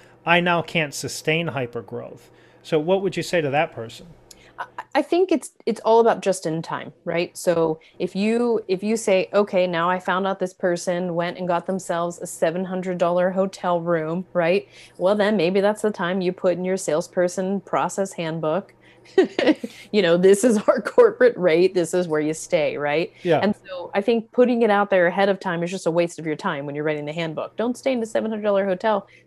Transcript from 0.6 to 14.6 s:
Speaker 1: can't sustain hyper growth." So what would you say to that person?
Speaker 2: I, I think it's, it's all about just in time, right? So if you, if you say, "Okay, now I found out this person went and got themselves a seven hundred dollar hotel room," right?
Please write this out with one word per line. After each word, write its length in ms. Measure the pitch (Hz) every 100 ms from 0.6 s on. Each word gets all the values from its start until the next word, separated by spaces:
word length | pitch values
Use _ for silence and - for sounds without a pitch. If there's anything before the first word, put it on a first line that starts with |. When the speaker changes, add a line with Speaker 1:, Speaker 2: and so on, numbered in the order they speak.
Speaker 1:
can't 320 | 160 175 151
sustain 540 | - 135 - - 160 165
hyper 340 | 135 120 117
growth." 480 | 107 120 - 120 - _ _ _
So 160 | - 160
what 240 | 156 196
would 140 | 196 175
you 80 |
say 160 | 156 175
to 80 | 147
that 200 | 143 165
person? 360 | - 110 - - - - - - -
Speaker 2:
I, 60 | - - - 285
I 60 |
think 300 | 302 339 370
it's, 200 | 302 - _ -
it's 140 | 220
all 200 | 220 226
about 200 | 226 190
just 240 | 190 185 165
in 160 | 160
time, 300 | 165 139 123 - -
right? 320 | 170 175 -
So 420 | - 165 160 160 - -
if 140 | 175 190
you, 460 | 208 233 240 226 -
if 160 | 185
you 140 | 208 220
say, 320 | 220 190 -
"Okay, 340 | 196 208 185 180
now 220 | 165 175
I 100 | 185
found 280 | 190 185 196
out 120 | 196
this 140 | 180
person 640 | - 185 175 190 175 180 170
went 220 | 175 -
and 100 | 180
got 200 | 170 170
themselves 520 | 190 - 170 170 175
a 80 | -
seven 380 | - 170 175 185
hundred 320 | 185 185 180
dollar 320 | 175 180 180
hotel 500 | 190 196 - 185 175
room," 460 | 170 170 156 175 180
right? 340 | 175 170 190